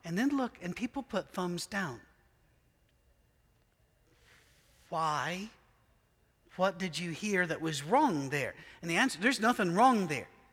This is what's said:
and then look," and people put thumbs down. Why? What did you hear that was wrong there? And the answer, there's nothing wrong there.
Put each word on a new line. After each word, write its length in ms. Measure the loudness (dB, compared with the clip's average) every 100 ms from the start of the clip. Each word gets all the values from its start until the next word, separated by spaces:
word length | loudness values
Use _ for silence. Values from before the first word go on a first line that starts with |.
| -4
and 100 | 0
then 180 | 0
look," 220 | 0 -2 -6
and 120 | -10
people 280 | -6 -6 -6
put 280 | -4 -6 -4
thumbs 360 | -6 -4 -4 -6
down. 340 | -4 -6 -8 -18 _ _ _ _ _ _ _ _ _ _ _ _ _ _ _ _ _ _ _ _ _ _ -20 _ _ _ _ _
Why? 640 | -2 0 0 -2 -4 -8 -14 _ _ _ _ _ _ _ _ _ 0
What 220 | 0 0
did 200 | -6 -4
you 120 | -6
hear 360 | -6 0 2 2
that 140 | 0
was 220 | -2 -4
wrong 480 | 2 4 4 2 -2
there? 240 | -2 -2 -6 -20 -10
And 100 | -2
the 60 | 2
answer, 220 | 2 2
there's 180 | 0 2
nothing 360 | 2 2 2
wrong 320 | 6 6 6 0
there. 220 | -4 -6 -18 _